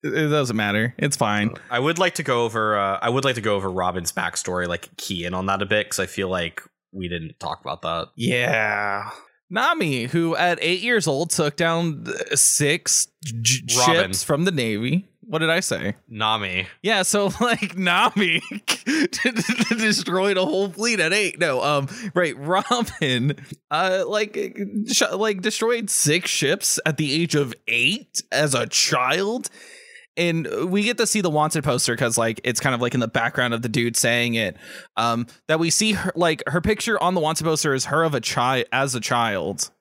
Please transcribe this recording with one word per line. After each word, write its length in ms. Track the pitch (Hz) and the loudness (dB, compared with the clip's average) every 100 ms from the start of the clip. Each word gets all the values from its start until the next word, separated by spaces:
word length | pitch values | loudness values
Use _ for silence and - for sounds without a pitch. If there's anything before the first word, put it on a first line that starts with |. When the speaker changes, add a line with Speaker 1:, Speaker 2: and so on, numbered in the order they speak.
Speaker 1:
it 240 | - 135 151 | -2 0 2
doesn't 280 | 151 131 110 | 2 0 0
matter. 360 | 104 104 117 - | 0 0 0 -2
It's 180 | 151 143 | -2 0
fine. 360 | 110 104 104 - - | 0 2 0 -2 -6
Speaker 2:
I 100 | 120 | -2
would 200 | 139 170 | 0 2
like 160 | 185 - | 0 0
to 80 | |
go 200 | 143 123 | -2 0
over, 340 | 117 113 107 104 | 0 0 0 2
uh, 220 | 98 98 | 0 0
I 80 | 117 | 0
would 140 | 123 | 2
like 120 | 135 120 | 0 0
to 60 | |
go 140 | 107 101 | 0 0
over 140 | 98 | 0
Robin's 400 | 92 90 90 82 | 0 0 -2 -4
backstory, 560 | - 87 - - 90 87 | -4 -4 -4 -4 -2 -2
like, 220 | 87 - - | -4 -8 -14
key 260 | - 92 87 | -8 -6 -4
in 80 | 92 | -4
on 100 | 95 | -2
that 160 | 98 | -2
a 40 | 98 | 0
bit, 220 | 107 104 | 0 0
'cause 100 | - | -4
I 80 | 92 | -4
feel 200 | - 95 | -2 -2
like 340 | 92 85 - - _ _ | -2 -2 -6 -16 _ _
we 160 | 95 90 | -10 -6
didn't 320 | 87 80 - | -6 -8 -10
talk 220 | - 76 | -10 -8
about 220 | 67 69 | -8 -8
that. 240 | 80 85 - - | -4 -4 -6 -4
Speaker 1:
Yeah. 920 | 117 120 123 113 107 104 104 101 101 - - _ _ | -2 0 0 0 0 -2 -2 -4 -6 -14 -20 _ _
Nami, 560 | 190 269 330 175 135 117 | -2 0 0 0 -2 -2
who 280 | 170 165 156 | 0 0 2
at 240 | 175 175 | 0 2
eight 180 | 160 180 | 0 0
years 260 | 220 240 165 | 0 0 2
old 220 | 139 170 | 0 0
took 260 | - 151 - | 0 0 2
down, 480 | 165 165 170 147 - | 0 2 0 -2 -8
uh, 280 | - - 139 | -8 -4 2
six 720 | - - 147 156 - - - _ | 4 4 2 2 2 0 0 _
j-, 540 | 147 113 113 131 127 123 | -10 -2 0 0 0 4
Speaker 2:
Robin. 160 | 123 165 95 | 4 4 2
Speaker 1:
ships 120 | 95 | -2
from 200 | - 147 180 | 0 2 2
the 60 | |
Navy. 560 | 165 117 104 120 160 196 _ | 0 0 0 0 0 -2 _
What 160 | - 160 | -6 -2
did 100 | 160 | 2
I 100 | 170 | 2
say? 340 | - 98 98 - _ | 0 -2 -4 -6 _
Speaker 2:
Nami. 580 | 110 110 110 98 90 95 - | -2 0 2 0 -2 -4 -4
Speaker 1:
Yeah, 220 | 190 214 | 0 2
so, 280 | 185 208 202 - | 2 2 0 0
<laughs> 60 | |
like, 360 | 240 226 196 180 | 0 0 -2 -2
Nami 640 | 185 175 220 202 190 165 - 202 - - - | 2 4 2 2 2 0 -2 -12 -6 -6 -2
<laughs> 260 | 311 277 - 254 233 180 240 226 | 0 0 0 -2 0 -2 0 0
destroyed 680 | 226 220 208 - 180 196 190 | 2 2 0 0 0 2 2
a 80 | 190 | 2
whole 240 | 196 202 | 0 -2
fleet 300 | 170 226 220 | -2 0 2
at 140 | 160 | 2
eight. 260 | 196 196 - | 2 0 0
No, 220 | 165 131 | 0 2
um, 240 | 143 147 135 208 226 | 2 2 0 -6 -4
right, 220 | 175 175 127 | 0 0 -2
<laughs> 20 | |
Robin, 960 | 143 185 196 240 226 - 151 127 131 143 131 - _ | 0 0 2 -2 -2 -2 0 2 0 -2 -8 -20 _
uh, 340 | 151 185 185 185 | 0 2 0 0
like, 500 | 214 214 214 - - 202 202 220 | -2 -2 -4 -6 -6 -6 -4 -2
sh-, 160 | - - | 0 0
like, 280 | 190 220 202 | 0 -2 0
destroyed 480 | 202 - 226 240 214 | -2 -2 0 0 -2
six 400 | - 147 160 - | 0 2 2 0
ships 500 | - 139 190 - - - | 0 0 0 0 0 -2
at 120 | 147 | 0
the 140 | 151 143 | 0 0
age 140 | 170 147 | 2 0
of 180 | 139 113 - | 0 -6 -4
eight 540 | 117 123 214 - - - | 0 0 0 -4 -10 -4
as 220 | 127 151 | 0 0
a 140 | 123 117 | 0 0
child. 840 | - - 147 127 156 202 240 214 - - - - - - - | 0 2 2 2 0 0 -4 -6 -14 -20 -20 -20 -20 -16 -2
And 300 | 170 165 151 104 170 | 0 0 -2 -2 0
we 140 | 190 | 2
get 140 | 208 240 | 0 0
to 100 | 226 | 0
see 140 | 220 | 2
the 80 | 185 | 2
wanted 340 | 151 151 160 | 2 2 0
poster 320 | 151 123 - 117 | 0 0 0 0
'cause, 220 | 131 117 | 0 2
like, 240 | 113 113 | 0 0
it's 160 | - 117 | -2 0
kind 160 | 143 123 | 0 0
of, 60 | |
like, 120 | 123 | 0
in 60 | 127 | 0
the 80 | 117 | 0
background 460 | 123 117 - 123 | 0 0 0 0
of 80 | 117 | 0
the 80 | 123 | -2
dude 260 | 113 117 117 | 0 0 2
saying 380 | 120 120 120 117 | 2 4 2 0
it, 220 | 104 - - - - - | -2 -4 -16 -20 -12 -2
um, 280 | 117 117 117 - _ | 0 0 -2 -10 _
that 100 | 156 | 2
we 100 | 170 | 2
see 240 | - 220 | 2 2
her, 180 | 196 180 170 | 2 -2 2
like, 280 | 175 160 - | 2 2 0
her 120 | 156 | -2
picture 400 | 180 214 - 214 | 0 0 0 0
on 120 | 165 | 2
the 80 | 185 | 2
wanted 240 | 156 160 156 | 0 0 0
poster 280 | 156 156 | 0 2
is 120 | 135 123 | 0 0
her 180 | 147 | 2
of 100 | 165 | 2
a 60 | 143 | 0
chi-, 440 | - - 123 131 117 | -2 0 2 2 0
as 200 | 127 139 | 0 0
a 60 | 123 | -2
child. 720 | 110 123 113 101 82 98 - _ | 0 0 2 0 -2 -4 -6 _